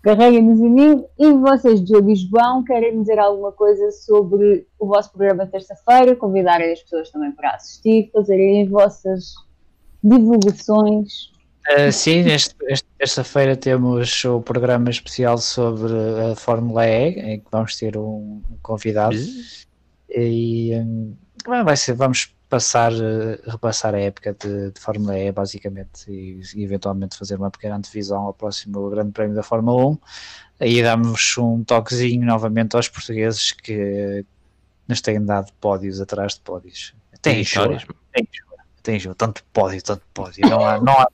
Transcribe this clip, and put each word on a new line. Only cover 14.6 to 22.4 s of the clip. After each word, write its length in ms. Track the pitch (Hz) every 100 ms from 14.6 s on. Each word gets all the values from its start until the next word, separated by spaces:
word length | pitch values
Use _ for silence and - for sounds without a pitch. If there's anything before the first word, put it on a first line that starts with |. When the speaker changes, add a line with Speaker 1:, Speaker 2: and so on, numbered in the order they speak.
| 123 120 120
Speaker 2:
especial 480 | 117 - - 120 117
sobre 540 | 117 - 117 110 113 113 110 110 113
a 40 | 110
Fórmula 520 | - 117 117 113 117
E, 220 | 113 151 185
em 200 | 110 107
que 60 | _
vamos 240 | 110 110 -
ter 220 | 110 107
um, 440 | 107 107 104 104 -
um 80 | -
convidado. 520 | - 110 113 104 107 110
Speaker 3:
Ih. 500 | 165 262 240 - _ _ _ _ _
Speaker 2:
E, 640 | 120 120 117 117 117 113 117
hum, 380 | 113 113 110 - _ _ -
vai 300 | 247 185 139
ser, 180 | -
vamos 400 | 120 135 127 - _